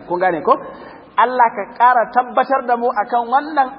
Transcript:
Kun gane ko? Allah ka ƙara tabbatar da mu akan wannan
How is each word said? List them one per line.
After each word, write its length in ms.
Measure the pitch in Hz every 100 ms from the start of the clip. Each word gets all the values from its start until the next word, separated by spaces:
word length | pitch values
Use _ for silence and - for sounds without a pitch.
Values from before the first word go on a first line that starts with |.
| 120
Kun 140 | 175
gane 240 | 185 160
ko? 100 | 214 294 - - - - - -
Allah 320 | 240 254 233 233
ka 80 | 190 -
ƙara 320 | 240 240 214
tabbatar 560 | 247 247 226 254 269 247
da 80 | 233
mu 160 | 240
akan 320 | 214 202 240 233
wannan 360 | 262 294 294 262